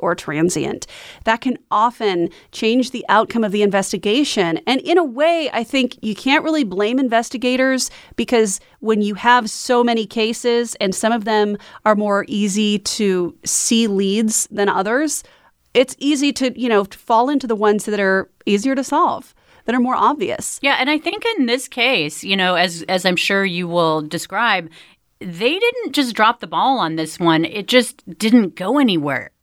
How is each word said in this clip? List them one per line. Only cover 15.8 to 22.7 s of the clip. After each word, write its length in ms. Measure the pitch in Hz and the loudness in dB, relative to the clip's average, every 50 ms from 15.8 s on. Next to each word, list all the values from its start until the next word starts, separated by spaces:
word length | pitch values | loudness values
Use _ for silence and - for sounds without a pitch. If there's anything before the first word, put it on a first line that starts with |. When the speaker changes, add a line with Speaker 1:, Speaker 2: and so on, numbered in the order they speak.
| 269 254 - - | 2 2 0 -4
Speaker 1:
easy 320 | 254 285 302 262 285 285 - | -2 0 0 2 0 0 0
to, 280 | - 262 254 - - | 0 -2 -4 -2 -2
you 80 | 247 240 | -2 2
know, 140 | 220 196 202 | 2 2 0
to 160 | 196 - - | 0 -6 -16
fall 320 | - - 233 220 240 269 | -2 2 2 4 4 2
into 160 | 294 269 262 | 0 -2 -2
the 80 | 220 226 | -2 -2
ones 300 | 202 214 208 208 208 - | 0 2 2 2 2 0
that 160 | 220 208 208 | -2 -2 0
are 280 | 196 190 190 190 - - _ _ _ | 2 2 2 0 -2 -4 _ _ _
easier 280 | - 196 208 214 269 269 | 0 0 2 2 0 0
to 80 | 277 262 | 0 -2
solve, 500 | - 285 311 349 247 135 98 - - _ _ _ _ _ - _ | 0 0 2 2 2 0 -4 -8 -14 _ _ _ _ _ -10 _
that 80 | - 233 | -2 0
are 60 | 254 | 0
more 140 | 240 254 254 | 0 0 2
obvious. 640 | - 202 240 294 294 196 120 - - - - - - - | 2 2 2 2 2 -2 -4 -4 -6 -6 -10 -10 -4 -2
Speaker 2:
Yeah, 140 | 277 277 - | 0 0 2
and 80 | 254 277 | 2 0
I 100 | 302 302 | 0 0
think 240 | - 339 370 427 - 466 453 | -2 -4 -6 -4 -4 -4 -2
in 80 | 381 262 | 0 0
this 240 | 233 240 269 262 - | 0 0 -2 -4 -8
case, 560 | - 247 233 247 262 190 151 151 - - - | -4 -2 0 0 2 0 -2 -4 -6 -8 -4
you 100 | 190 196 | -4 0
know, 200 | 196 185 180 180 | 0 2 2 2
as, 280 | 165 143 180 | 2 0 0